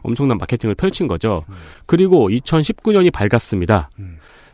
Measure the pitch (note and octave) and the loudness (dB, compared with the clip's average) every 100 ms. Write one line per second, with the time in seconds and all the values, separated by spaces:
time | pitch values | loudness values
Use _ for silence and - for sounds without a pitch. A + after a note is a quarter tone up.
0 | - A#2 C3+ G#2+ - - A2 G2+ F#3+ - | -6 -2 0 -2 -4 -4 -4 -2 -4 -2
1 | D#3 E2 A2 F2+ D#2 F#2 D#2+ - - E3+ | -4 -2 -2 -2 -6 -18 -20 -14 -2 2
2 | F#3+ F3+ G2+ A#2 - D#3+ D3+ - A3+ G3+ | 4 4 4 0 0 -2 0 -2 0 4
3 | F3+ - G#2 A#2 - G2+ F2 G#2 D2+ - | 2 2 0 0 -2 -4 0 0 -2 -14
4 | F#2+ D#2+ _ - _ | -20 -20 _ -20 _